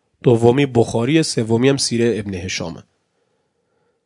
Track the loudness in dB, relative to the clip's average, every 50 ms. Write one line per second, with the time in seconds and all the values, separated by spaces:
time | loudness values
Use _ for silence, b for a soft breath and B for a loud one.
0 | _ _ _ _ 2 2 2 4 4 4 4 4 0 0 2 0 0 0 0 -4
1 | -2 0 0 0 0 0 -2 -4 -2 0 0 2 2 2 2 2 -2 -4 -2 0
2 | 0 0 0 -2 -6 -8 -8 -8 -8 -8 -8 -8 -8 -10 -10 -14 -18 _ _ _
3 | _ _ _ _ _ _ _ _ _ _ _ _ _ _ _ _ _ _ _ _
4 | _